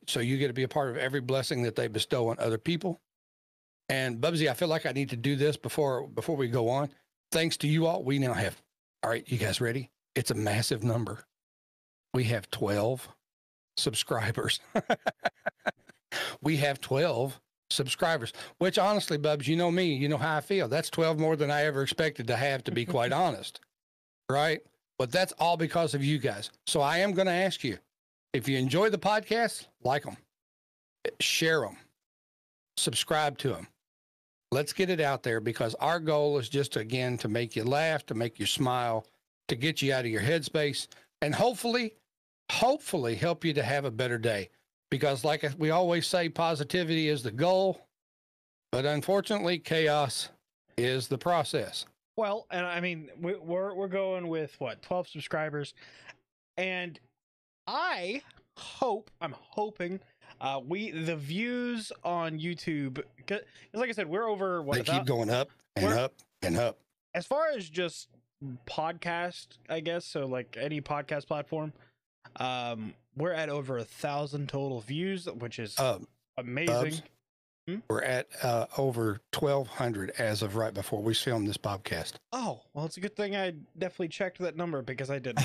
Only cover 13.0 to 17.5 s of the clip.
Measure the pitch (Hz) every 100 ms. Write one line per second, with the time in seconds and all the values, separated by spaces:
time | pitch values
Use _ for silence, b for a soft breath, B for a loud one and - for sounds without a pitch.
13 | - - _ _ _ _ _ - - 110
14 | - 123 113 120 - - - 220 - 226
15 | - - - - - - - - _ -
16 | _ B B B 143 156 143 135 - 131
17 | 170 120 135 123 _